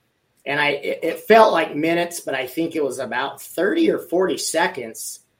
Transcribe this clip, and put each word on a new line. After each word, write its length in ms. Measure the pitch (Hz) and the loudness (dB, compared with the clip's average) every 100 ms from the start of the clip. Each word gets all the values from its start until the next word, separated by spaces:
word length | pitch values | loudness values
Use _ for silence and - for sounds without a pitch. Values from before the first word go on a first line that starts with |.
| _ _ _ _ - | _ _ _ _ -4
And 140 | 147 | 0
I, 100 | 147 | 0
it, 300 | 139 - - | 0 -4 -4
it 160 | 165 160 | -4 -2
felt 300 | - 226 214 | 6 8 8
like 240 | 170 156 151 | 4 0 -2
minutes, 460 | 160 170 175 - | 0 0 -2 -6
but 120 | - | -6
I 140 | 135 127 | -6 -4
think 280 | - 165 156 | -4 -4 -2
it 80 | |
was 160 | 139 120 | -4 -4
about 420 | 117 120 139 - | -6 -4 -4 -8
thirty 500 | - - - 330 254 | -10 0 2 4 2
or 80 | 170 | 2
forty 380 | - 170 185 131 | 0 0 0 0
seconds, 800 | - 160 190 143 113 110 - - _ | -2 0 0 -2 -12 -12 -14 -14 _